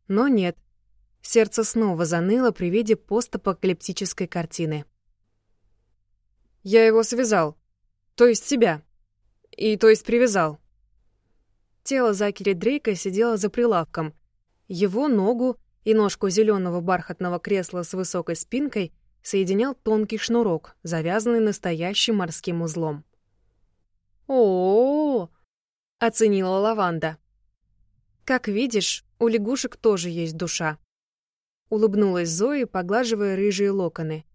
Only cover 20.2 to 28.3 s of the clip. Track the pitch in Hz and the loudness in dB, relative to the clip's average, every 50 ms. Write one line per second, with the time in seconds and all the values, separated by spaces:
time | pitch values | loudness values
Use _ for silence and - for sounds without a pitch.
20.2 | - - 233 233 233 196 165 156 - - - _ - 160 170 160 156 170 190 220 | -4 0 0 0 2 0 -2 -4 -6 -10 -20 _ -8 -6 -4 -4 -2 -2 -2 -2
21.2 | 214 240 233 226 220 208 196 - - 180 165 160 170 185 208 - - 233 220 202 | 0 0 2 2 2 0 0 -2 -4 -6 -4 -4 -4 -4 -4 -2 -2 0 0 -2
22.2 | 180 160 156 - - 185 170 170 165 160 160 170 160 156 147 147 - _ _ _ | -2 -4 -6 -8 -6 -6 -4 -4 -4 -4 -4 -4 -4 -4 -6 -8 -12 _ _ _
23.2 | _ _ _ _ _ _ _ _ _ _ _ _ _ _ _ _ _ _ _ _ | _ _ _ _ _ _ _ _ _ _ _ _ _ _ _ _ _ _ _ _
24.2 | _ - 269 254 226 196 185 180 185 190 202 226 254 269 294 302 311 294 262 214 | _ -2 2 4 4 4 4 2 2 2 4 4 4 2 2 0 0 0 -2 -2
25.2 | 170 - _ _ _ _ _ _ _ _ _ _ _ _ _ - 233 226 - - | -4 -6 _ _ _ _ _ _ _ _ _ _ _ _ _ -4 -2 -2 0 2
26.2 | 220 208 202 190 185 185 190 190 202 220 226 214 190 175 165 160 180 156 160 - | 2 2 2 2 0 0 0 0 0 0 0 0 -2 -2 -2 -2 -4 -6 -6 -10
27.2 | _ _ _ _ _ _ _ _ _ _ _ _ _ _ _ _ _ _ _ _ | _ _ _ _ _ _ _ _ _ _ _ _ _ _ _ _ _ _ _ _
28.2 | _ - | _ -2